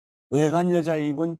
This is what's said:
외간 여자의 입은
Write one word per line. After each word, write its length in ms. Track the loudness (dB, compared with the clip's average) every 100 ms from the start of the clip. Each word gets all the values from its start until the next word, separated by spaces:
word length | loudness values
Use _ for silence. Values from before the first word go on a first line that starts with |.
| _ _ _
외간 420 | 0 2 2 2
여자의 380 | 0 0 -2 -2
입은 300 | -2 -4 -6